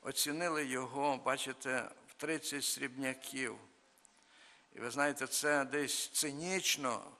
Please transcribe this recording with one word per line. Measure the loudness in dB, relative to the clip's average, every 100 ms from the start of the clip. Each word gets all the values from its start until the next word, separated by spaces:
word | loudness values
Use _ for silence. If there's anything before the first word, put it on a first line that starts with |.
оцінили | -4 0 0 2 0 0 0
його, | -2 -2 0 2 2
бачите, | 0 0 -2 -6 -2 -2 -2 -10 -20
в |
тридцять | -8 -2 -2 -2 -2
срібняків. | -2 -2 -4 -2 -4 -4 -6 -4 -4 -4 -14 _ _ _ -20 _ _ -20 -20 -20 _ -8
І |
ви | -4
знаєте, | 2 2 2 -2
це | 2 4 4
десь | 4 2 2 0 0
цинічно | 0 0 -2 0 2 2 2 2 -2 -6 -18